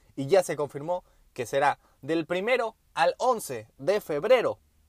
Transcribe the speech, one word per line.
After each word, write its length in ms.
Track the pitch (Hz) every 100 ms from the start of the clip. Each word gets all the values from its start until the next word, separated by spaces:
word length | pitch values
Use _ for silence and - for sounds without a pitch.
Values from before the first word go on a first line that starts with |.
| _
y 120 | - 139
ya 180 | 185
se 100 | 180
confirmó 480 | 147 147 143 156 180 - _ _
que 140 | - 117
será 340 | 139 143 120 _ _
del 260 | 135 165 156
primero 500 | 180 208 247 220 - _
al 220 | - 170 -
once 480 | 240 226 - 120 107 -
de 240 | 143 202
febrero 600 | - 147 214 254 151 104 _ _